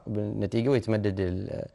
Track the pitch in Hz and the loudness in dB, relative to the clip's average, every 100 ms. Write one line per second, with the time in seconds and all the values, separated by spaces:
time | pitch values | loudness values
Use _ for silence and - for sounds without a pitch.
0 | - 104 104 107 101 113 123 131 107 107 | -4 -4 -2 -2 0 2 4 2 4 2
1 | 101 98 92 92 101 - - | 2 0 -2 -2 -4 -6 -8